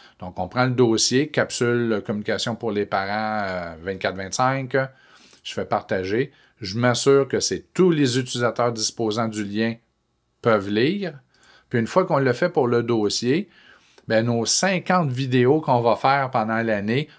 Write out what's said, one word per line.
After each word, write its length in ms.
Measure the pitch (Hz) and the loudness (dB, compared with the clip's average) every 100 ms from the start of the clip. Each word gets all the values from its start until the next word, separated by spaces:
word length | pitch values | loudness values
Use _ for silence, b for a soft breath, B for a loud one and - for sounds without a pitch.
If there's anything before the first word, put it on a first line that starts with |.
| B _ | B _
Donc, 200 | 90 - | -14 -8
on 80 | 90 | -6
prend 180 | 123 127 | 0 0
le 60 | |
dossier, 560 | 123 123 110 - 127 151 | 4 2 4 2 0 0
capsule 760 | - 110 - 120 120 117 107 - | 0 -2 0 0 0 0 -2 -2
communication 500 | 107 104 101 - 113 | -6 -4 -4 -4 -6
pour 160 | 117 | -4
les 140 | 104 101 | -4 -2
parents, 580 | 101 98 104 107 107 | -2 -2 -4 -4 -4
euh, 320 | 98 92 85 82 | -4 -6 -8 -10
vingt-quatre 340 | 85 95 101 92 | -8 -4 -4 -4
vingt-cinq. 600 | 95 - 127 135 131 135 131 B B B B B | -6 -2 0 0 -2 -2 -2 B B B B B
Je 100 | - | -12
fais 100 | - | -10
partager. 680 | 95 107 - 98 95 110 143 b b _ | -4 -4 -2 -4 -2 -2 -4 b b _
Je 180 | 98 104 | -8 0
m'assure 480 | 123 117 - 139 135 | 2 2 4 4 4
que 100 | 107 | 0
c'est 320 | - 90 - | -2 -4 -4
tous 160 | - 180 | 2 4
les 300 | 160 139 123 | 4 2 0
utilisateurs 540 | 127 120 120 113 120 | -2 -2 -2 0 0
disposant 560 | 113 107 - 113 107 113 | 0 -6 -2 -2 -2 -2
du 160 | 107 101 | -4 -4
lien 300 | 104 113 117 _ _ _ _ _ _ | -2 -4 -4 _ _ _ _ _ _
peuvent 260 | 120 110 98 | 2 2 2
lire. 520 | 104 131 202 185 139 _ b b b b | 0 0 -2 -6 -10 _ b b b b
Puis 100 | 120 | -4
une 80 | 113 | 0
fois 180 | - 175 | 0 2
qu'on 120 | 147 | 2
l'a 160 | 135 | 2
fait 160 | 120 175 | 2 0
pour 180 | 160 123 | 0 2
le 160 | 120 | 2
dossier, 640 | 117 117 104 - 120 151 208 b b b b b - | 2 0 0 0 0 0 -2 b b b b b -2
ben, 160 | 110 113 | 0 2
nos 200 | 117 110 | 0 0
cinquante 640 | - 185 185 - 185 151 | 0 0 -2 0 2 2
vidéos 520 | 123 135 127 123 156 | -2 0 4 4 4
qu'on 180 | 156 123 | 2 2
va 160 | 117 107 | 4 2
faire 360 | 135 139 131 | 2 2 0
pendant 300 | 127 110 113 | -2 0 -2
l'année 460 | 113 104 101 123 151 | 0 -2 0 -2 -4